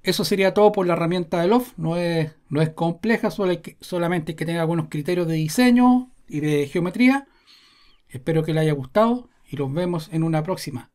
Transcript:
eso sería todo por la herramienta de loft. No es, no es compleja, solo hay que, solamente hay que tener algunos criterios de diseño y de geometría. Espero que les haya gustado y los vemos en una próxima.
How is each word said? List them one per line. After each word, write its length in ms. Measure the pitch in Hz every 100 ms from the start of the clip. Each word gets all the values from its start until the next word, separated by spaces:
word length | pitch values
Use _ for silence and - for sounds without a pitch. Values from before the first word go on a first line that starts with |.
eso 240 | 185 180 202
sería 300 | 196 190 190
todo 160 | 208
por 160 | 202 180
la 60 |
herramienta 460 | 170 170 180 165 175
de 80 | 170
loft. 240 | 240 247 -
No 200 | 160 170
es, 380 | 175 165 147 _ _
no 140 | 143
es 60 | 156
compleja, 600 | - 170 165 220 226 214
solo 220 | - 185
hay 80 | 170
que, 180 | - _
solamente 520 | - 175 170 180 156
hay 40 | 156
que 100 | 165
tener 120 | 170
algunos 280 | 165 170 160
criterios 380 | 151 147 180 165
de 80 | 160
diseño 760 | 156 196 247 240 247 247 254 _ -
y 120 | 151
de 260 | 151 147 139
geometría. 640 | 180 175 208 254 277 277 _ _ _ _ _ _ _ _
Espero 360 | 127 - 160
que 120 | 160 160
les 60 |
haya 120 | 156
gustado 560 | 143 127 208 226 247 240 _ _
y 60 | 135
los 140 | 135
vemos 380 | 147 180 175 156
en 120 | 160
una 180 | 160 160
próxima. 480 | 156 185 - 123 -